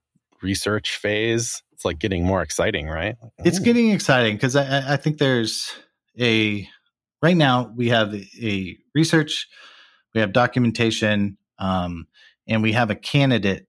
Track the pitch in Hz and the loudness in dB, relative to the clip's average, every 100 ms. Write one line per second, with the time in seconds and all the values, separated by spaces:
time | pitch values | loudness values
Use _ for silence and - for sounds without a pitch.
0 | _ _ _ _ 95 98 - 107 - - | _ _ _ _ -4 -2 -2 -4 -4 -6
1 | 104 104 113 117 117 - - - - 82 | -2 -2 0 -2 -2 -8 -12 -8 -6 -4
2 | 98 92 90 95 82 - 92 98 80 80 | -2 0 0 0 -2 -2 -2 -2 -4 -6
3 | 95 120 - - 175 180 233 240 226 196 | -6 -8 -14 -4 -2 0 2 2 2 2
4 | - 131 113 107 135 139 139 139 135 143 | 2 2 2 0 0 0 0 -2 -2 -2
5 | 156 151 139 127 110 - - - - _ | -2 0 2 2 0 -4 -8 -12 -20 _
6 | _ 110 120 110 107 104 95 - _ _ | _ -4 0 2 0 -2 -8 -18 _ _
7 | _ _ 156 180 143 127 120 117 120 117 | _ _ 2 4 4 2 -2 -2 0 2
8 | 107 104 95 - 113 98 92 - _ 147 | 2 -4 -12 -8 -4 -4 -4 -10 _ -2
9 | 160 165 151 - - - - - - _ | 2 2 0 -4 -10 -18 -20 -20 -20 _
10 | _ 110 107 107 120 127 120 110 117 110 | _ -2 0 2 2 2 0 2 0 0
11 | 110 104 101 101 _ - 95 92 90 85 | 0 2 0 -4 _ -8 -2 -2 -4 -8
12 | 80 _ - _ - 110 110 110 117 101 | -14 _ -20 _ -4 0 0 2 0 -2
13 | - 143 139 120 98 92 | 0 2 4 2 0 -2